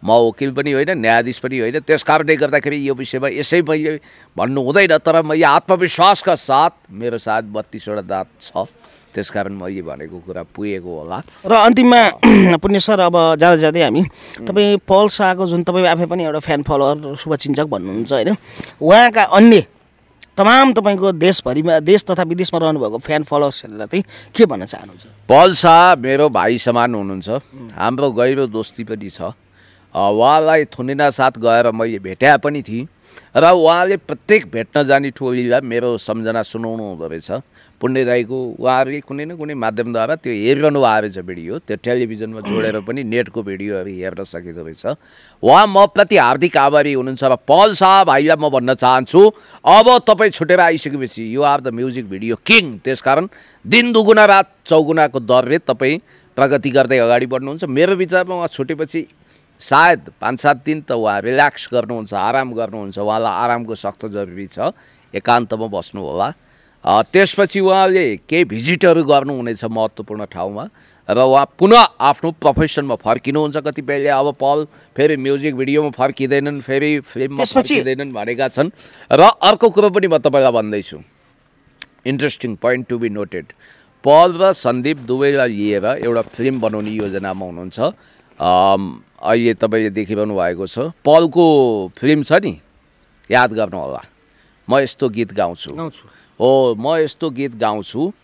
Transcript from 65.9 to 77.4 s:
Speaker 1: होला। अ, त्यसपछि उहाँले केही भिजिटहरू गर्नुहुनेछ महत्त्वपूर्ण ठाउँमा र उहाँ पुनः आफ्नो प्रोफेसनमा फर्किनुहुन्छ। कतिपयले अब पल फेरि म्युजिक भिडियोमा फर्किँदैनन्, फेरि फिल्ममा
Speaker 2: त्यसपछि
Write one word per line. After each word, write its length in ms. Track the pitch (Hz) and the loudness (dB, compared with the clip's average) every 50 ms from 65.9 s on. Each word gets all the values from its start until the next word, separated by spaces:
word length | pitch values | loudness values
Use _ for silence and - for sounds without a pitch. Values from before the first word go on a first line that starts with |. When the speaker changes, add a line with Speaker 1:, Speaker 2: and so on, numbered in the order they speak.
| _ 101 | _ -12
Speaker 1:
होला। 320 | 95 73 69 87 98 127 170 _ _ _ _ _ _ _ _ _ | -10 -8 -4 -4 -4 -4 -6 _ _ _ _ _ _ _ _ _
अ, 200 | _ - 185 214 220 - - | _ 0 2 2 2 2 2
त्यसपछि 460 | 185 196 190 - - 202 185 - 196 | 2 2 2 2 0 0 0 0 -2
उहाँले 640 | 190 185 190 190 190 190 185 190 175 131 104 92 _ | 0 2 2 2 2 2 2 2 0 0 -4 -6 _
केही 200 | _ - 165 175 | _ 0 0 0
भिजिटहरू 580 | 120 104 113 117 143 175 170 - 185 165 160 160 | 0 -2 -8 -4 -4 -2 2 4 4 4 4 2
गर्नुहुनेछ 600 | 135 147 143 135 139 143 131 120 120 113 101 - | 2 2 2 2 -2 -8 -8 -6 -8 -8 -8 -8
महत्त्वपूर्ण 600 | 113 113 113 110 110 _ - 107 - 107 107 104 | -8 -4 -4 -4 -4 _ -10 -14 -14 -12 -12 -12
ठाउँमा 400 | 101 - 92 87 98 101 104 135 208 _ _ _ _ _ _ _ - | -14 -10 -8 -8 -8 -8 -10 -14 -14 _ _ _ _ _ _ _ -4
र 100 | 101 117 | 0 2
उहाँ 240 | 127 131 131 139 139 | 2 4 4 2 2
पुनः 320 | - _ _ 180 196 220 240 226 180 _ _ | 0 _ _ 4 6 8 8 6 6 _ _
आफ्नो 300 | - 139 143 - - 165 165 _ | 0 0 0 0 -4 -8 -8 _
प्रोफेसनमा 540 | - 143 139 - 160 151 - - 143 139 120 | 0 0 2 2 0 -2 -2 -4 -4 -4 -6
फर्किनुहुन्छ। 600 | 104 - 107 117 123 _ - 139 151 151 151 139 151 | -6 -2 -2 -4 -2 _ -4 -2 -2 -2 -2 -4 -6
कतिपयले 520 | 139 151 147 - 143 127 143 139 139 143 | -6 -6 -8 -8 -8 -6 -4 -2 0 0
अब 240 | 143 135 139 147 139 _ | 0 2 0 -2 -2 _
पल 240 | 135 135 143 151 156 147 _ _ _ _ _ - | -2 0 0 0 -2 -6 _ _ _ _ _ -2
फेरि 200 | 139 151 156 139 | 0 0 0 0
म्युजिक 360 | 131 135 139 143 139 151 139 | -2 -4 -4 -2 -4 -6 -4
भिडियोमा 340 | 127 131 131 143 147 151 147 | -4 -4 -2 0 -2 -2 -2
फर्किँदैनन्, 720 | 127 - 127 139 139 - 135 131 143 139 139 147 147 143 | -4 -2 -4 -4 -2 -4 -4 -2 -2 -2 -2 -4 -8 -8
फेरि 380 | 123 - 135 135 139 151 151 147 135 | -8 -4 -4 -2 -2 -2 -2 -4 -6
फिल्ममा 320 | - - 117 127 135 139 | -8 -8 -8 -8 -6 -4
Speaker 2:
त्यसपछि 380 | 139 | -4